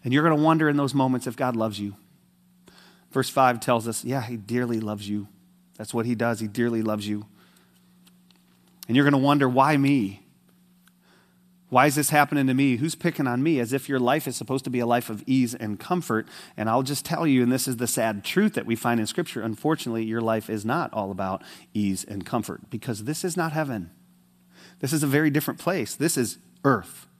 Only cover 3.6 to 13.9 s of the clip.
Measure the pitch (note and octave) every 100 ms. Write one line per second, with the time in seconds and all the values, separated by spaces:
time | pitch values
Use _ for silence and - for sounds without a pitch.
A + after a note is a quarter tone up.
3.6 | - A#2 A2+ A2 A#2+ C3+ A2+ A#2 G2+ A#2+
4.6 | B2 A2+ G#2+ G#2 G2+ G#2 G2+ - _ _
5.6 | _ - A2 A#2 A#2 A2+ A#2+ A2+ G#2+ G#2+
6.6 | A#2+ A#2 A2 G#2+ G#2 G#2 G#2 _ _ _
7.6 | _ _ _ _ _ _ _ _ _ _
8.6 | _ _ - B2 C#3+ C#3 C#3 D3 C3+ B2
9.6 | C#3 D3 C#3 C#3+ G2 G2+ _ _ _ _
10.6 | _ _ _ _ _ _ _ _ _ _
11.6 | _ B2+ D3 C#3+ C#3+ D3+ C#3+ D3 C3 B2+
12.6 | C#3 A#2 D#3+ - E3+ D3+ C3+ B2 D3+ C#3+
13.6 | A#2 C3+ C3+